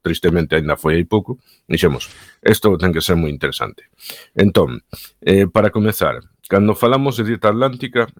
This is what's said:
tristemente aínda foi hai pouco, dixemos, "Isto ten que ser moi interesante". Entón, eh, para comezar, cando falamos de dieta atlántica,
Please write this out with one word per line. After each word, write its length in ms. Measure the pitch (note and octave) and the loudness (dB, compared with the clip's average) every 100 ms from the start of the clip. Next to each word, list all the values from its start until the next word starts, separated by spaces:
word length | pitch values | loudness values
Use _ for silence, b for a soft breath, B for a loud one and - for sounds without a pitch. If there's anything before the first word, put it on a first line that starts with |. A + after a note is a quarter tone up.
tristemente 560 | E2+ E2 F2+ E2+ D#2+ D#2 | -6 -2 0 0 0 -2
aínda 160 | D2+ | -2
foi 240 | D2 D#2 D#2+ | -2 0 0
hai 80 | F2 | 0
pouco, 320 | G#2+ - B2+ b b - | -2 -2 -12 b b -6
dixemos, 400 | - F2 C2+ - B B B | 0 0 0 -8 B B B
"Isto 320 | - A2 G#2+ F2+ | 0 2 2 2
ten 80 | F#2 | 0
que 160 | D#2+ - | 0 0
ser 80 | |
moi 160 | E2+ D#2+ | 0 -2
interesante". 640 | C#2+ C#2+ - A1 - _ _ B B B | -4 -6 -6 -10 -12 _ _ B B B
Entón, 480 | - G2 F#2+ D2+ A#1+ - B B _ | 2 2 4 0 -2 -14 B B _
eh, 240 | - F#2+ G2 | 0 2 2
para 240 | A2 G#2 | 2 0
comezar, 560 | A2 G#2+ - D#2+ A#1 - _ - | 2 -2 0 -4 -4 -12 _ -2
cando 240 | G2 G#2 | 2 2
falamos 440 | G#2 A#2+ C3+ C#3 A#2 | 2 2 2 0 -2
de 120 | A2 | -4
dieta 240 | A2+ G#2+ | 0 0
atlántica, 560 | G#2+ C3 B2 C3 B2 A#2 | 2 -2 -4 -6 -4 -4